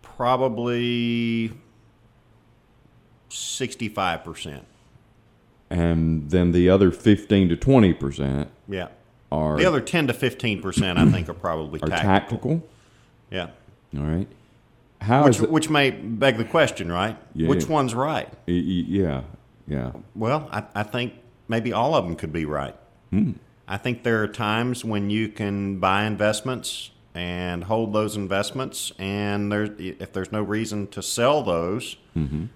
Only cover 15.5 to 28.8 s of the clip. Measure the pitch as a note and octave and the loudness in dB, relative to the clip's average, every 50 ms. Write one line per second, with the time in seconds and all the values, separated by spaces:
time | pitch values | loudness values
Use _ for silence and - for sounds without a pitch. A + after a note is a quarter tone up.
15.5 | D#3+ D#3 D#3 - D#3 D3 C#3+ C3+ B2 - - G#2+ A#2 G#2 C3+ C3+ A#2+ A2 A2+ - | 2 0 2 4 4 4 4 4 2 -2 -8 -8 -2 2 4 4 4 2 -2 2
16.5 | - E3 D3+ A#2+ - - F2+ E2+ E2+ F2 F#2+ A2 G#2+ - - - - D#2 D#2+ D#2+ | 4 4 4 4 2 -6 -6 -2 0 0 0 -2 -2 -8 -18 -16 -4 -2 2 2
17.5 | - F2 D#2 - D#3 D3+ C3+ B2 A2+ A#2+ C3+ D3+ D#3 G#2+ - - - - - - | 2 2 2 0 0 0 0 0 0 -2 -2 -2 -2 -4 -4 -6 -12 -14 -6 -2
18.5 | F2+ F2 D#2+ E2 F#2+ F2 E2+ D2+ F2+ G2 F#2+ E2 C#2 C2 C2+ D#2 - - _ _ | -2 0 0 0 -2 -2 -2 0 0 0 0 0 -2 -4 -8 -10 -18 -20 _ _
19.5 | _ _ _ - D2 C2+ A#1+ B1+ B1+ A#1+ - - _ G2+ A2 A2+ C#3 D#3 D3 - | _ _ _ -8 -6 -6 -6 -6 -10 -12 -18 -16 _ -6 -2 -2 -2 -2 -4 -6
20.5 | - G#2+ G#2 - - G2+ G#2 - - B2 A#2+ A#2 - - - - _ _ _ - | -8 -10 -10 -8 -8 -8 -8 -6 -6 -6 -6 -6 -8 -14 -20 -20 _ _ _ -4
21.5 | A2+ A#2 A2 A#2+ A2 G#2 A#2+ C#3+ D#3+ C#3 F#2 F2 E2 - - D#2+ D2+ E2 D#2+ D2 | -4 -2 -2 -2 -2 0 0 2 0 0 0 -2 -6 -6 -8 -6 -6 -6 -4 -4
22.5 | D2+ D2 C#2 B1+ - - - _ _ _ _ _ - G2 G#3 C#3+ G2+ - - _ | -4 -4 -6 -6 -10 -16 -20 _ _ _ _ _ 0 0 0 0 -2 -8 -16 _
23.5 | _ _ _ - F#2+ G2+ - B2 A#2+ A#2+ - A#2+ A2+ A2 G#2 G2 G2+ - A2+ G#2 | _ _ _ -10 -10 -6 -4 -6 -6 -2 0 0 2 2 0 -2 -4 -4 -2 -2
24.5 | G#2+ A2+ A#2+ B2+ B2 A#2+ - A2+ G#2+ G#2 G2+ G2+ G#2 A2 A2 G#2+ G#2+ - G#2+ G2+ | 0 0 0 -2 -4 -4 -4 -4 -2 -2 -2 0 0 -2 -2 -4 -4 -6 -4 -4
25.5 | G2+ G2+ G2 G2 G2 F#2 F2+ F#2+ F#2+ G2+ G#2+ A2 G#2+ F#2 G#2 G#2+ G#2+ - - C3 | -4 -4 -4 -4 -4 0 0 2 2 2 0 0 0 2 2 0 0 0 -4 -6
26.5 | B2+ A2+ - - - - - - _ _ _ _ _ E2+ F2 F2 F2 F2+ F2+ F2+ | -6 -6 -8 -10 -10 -10 -12 -16 _ _ _ _ _ -8 -6 -6 -4 -4 -4 -4
27.5 | F2 F2 E2+ F#2+ A2 A2+ A#2 G#2 G#2 G#2+ G#2+ G#2 G#2+ G#2+ G2 F2+ G2 G2 G#2 - | -4 -6 -4 -2 0 0 0 0 0 0 0 0 -2 -6 -4 -2 0 0 -2 -2
28.5 | - - C3 - - - | -4 -8 -8 -8 -8 -10